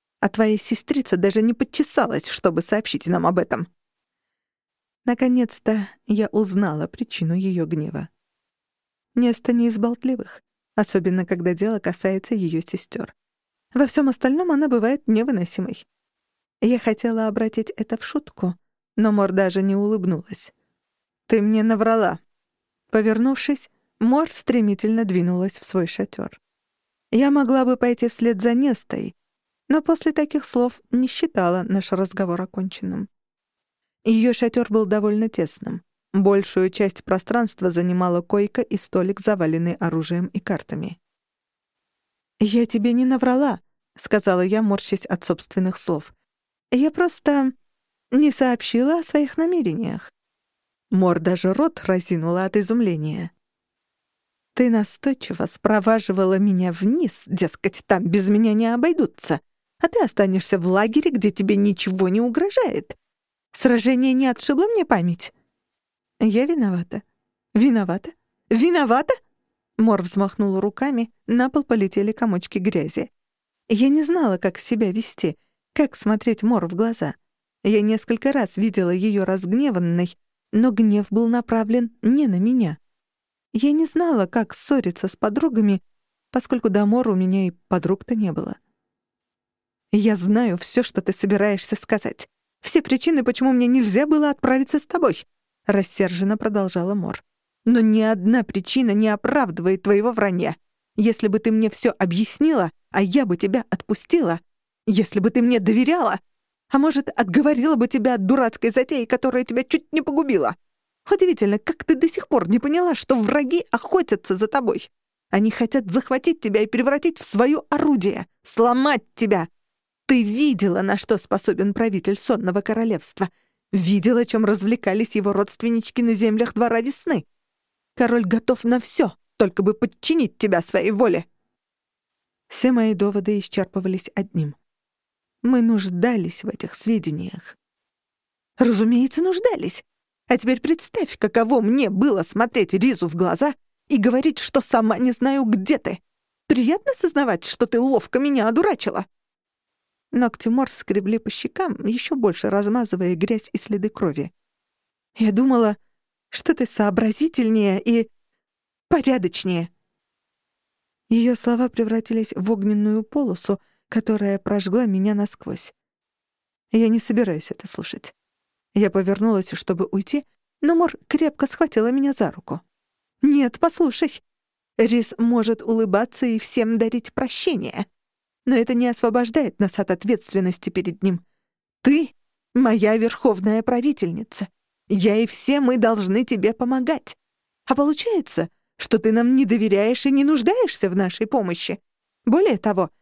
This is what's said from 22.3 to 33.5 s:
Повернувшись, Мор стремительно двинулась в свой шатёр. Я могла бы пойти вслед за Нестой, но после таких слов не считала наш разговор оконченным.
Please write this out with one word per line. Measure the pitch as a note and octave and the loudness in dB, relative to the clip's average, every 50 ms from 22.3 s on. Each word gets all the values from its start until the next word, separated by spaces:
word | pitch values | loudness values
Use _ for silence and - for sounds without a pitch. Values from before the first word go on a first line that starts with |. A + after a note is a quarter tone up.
| _ _ _ _ _ _ _ _ _ _ _ _ | _ _ _ _ _ _ _ _ _ _ _ _
Повернувшись, | - A3 G#3 A3 A3 A3 A#3+ C4+ C4+ - - - C#4+ - - - _ _ _ _ _ - | 0 2 2 2 2 2 2 2 0 0 -2 -2 -4 -4 -6 -12 _ _ _ _ _ -2
Мор | A3 A#3 B3+ D4 D#4+ D#4+ | 2 2 2 2 2 -2
стремительно | - - - - B3 A#3+ G#3+ G#3 G3 - - G#3+ A3+ A3+ A#3 | -4 -6 -2 0 0 2 2 2 0 0 0 0 0 0 0
двинулась | F#3+ F#3 F3+ E3+ F3 F3+ F3+ F#3 G3 - - | 0 0 0 0 0 0 0 -2 -4 -6 -8
в | - | -10
свой | - - F#3 E3+ | -4 -2 -2 -2
шатёр. | E3+ - - G3 - - - - - - _ _ _ _ _ _ _ _ _ _ _ _ _ _ _ | -2 -4 -6 -6 -6 -8 -10 -12 -12 -12 _ _ _ _ _ _ _ _ _ _ _ _ _ _ _
Я | - A3+ C#4 C#4+ | 2 2 4 4
могла | C#4+ C#4+ C#4 A#3 C4+ C4 B3+ | 4 4 4 4 2 2 2
бы | B3 B3+ | 2 2
пойти | B3 B3 B3 A#3+ - A#3+ A#3 | 2 0 0 0 0 -2 -4
вслед | - - A#3 A#3+ A3+ F#3 | -2 0 0 0 0 0
за | G3+ A#3+ A#3 | 0 0 2
Нестой, | B3 C#4 C#4+ A3+ - - - - - - F3+ - _ _ _ _ _ _ _ _ _ _ - | 2 2 0 0 -2 -4 -8 -8 -8 -8 -10 -12 _ _ _ _ _ _ _ _ _ _ 0
но | C#4 D#4 | 0 2
после | D4+ - E4 D#4+ - D#4+ | 2 0 0 0 0 -2
таких | D4+ D#4+ D4+ D4 - D4 - | 0 0 -2 -2 -2 -6 -6
слов | - - B3 A#3+ B3 - - _ _ | -2 -2 0 0 0 -2 -8 _ _
не | - B3 B3+ | 0 0 0
считала | B3+ - - - E4 - G3+ F3+ F3 F3+ F#3 | 0 -2 -4 -4 -2 0 0 0 2 0 0
наш | F3 - F#3+ G3 F#3 - | -2 -2 -2 -2 -2 -2
разговор | G3 F#3 F#3+ F3+ - F#3+ G3 F3+ E3+ F3 | -2 -2 -2 -2 -2 -4 -2 -2 -2 -4
оконченным. | F#3 - - G3 F#3+ F#3+ - - - F#3 F3+ - G3 - _ _ _ _ _ _ _ _ | -6 -8 -8 -8 -8 -8 -8 -8 -8 -8 -6 -6 -8 -10 _ _ _ _ _ _ _ _